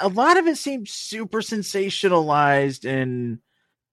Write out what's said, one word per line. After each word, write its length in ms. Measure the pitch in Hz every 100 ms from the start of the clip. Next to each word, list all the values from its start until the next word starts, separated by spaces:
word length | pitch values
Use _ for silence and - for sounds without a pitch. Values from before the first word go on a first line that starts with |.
a 80 | 196
lot 260 | 190 285 359
of 100 | 339
it 100 | 294
seems 340 | 285 269 202
super 480 | - - 214 220 220
sensationalized 1400 | - 220 185 202 196 - 196 180 156 147 143 139 139 131 127
and 500 | 135 127 123 120 117 _ _ _ _ _